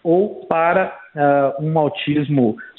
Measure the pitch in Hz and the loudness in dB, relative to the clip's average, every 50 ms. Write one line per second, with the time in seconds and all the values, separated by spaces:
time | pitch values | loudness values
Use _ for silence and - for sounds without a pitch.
0 | _ 170 165 180 202 208 - - - - 175 165 165 170 175 190 185 185 - - | _ 0 2 2 2 0 -4 -12 -6 -2 0 0 2 2 2 0 0 -2 -6 -14
1 | - - _ 156 143 143 143 143 139 139 135 - 151 156 160 160 151 143 143 - | -20 -18 _ 0 2 2 2 2 2 0 -2 -2 -4 -2 0 0 0 0 -2 -4
2 | - - 147 151 147 135 147 139 123 110 110 - - - - | -6 -4 -2 -2 -2 0 2 2 2 2 0 -4 -10 -18 -18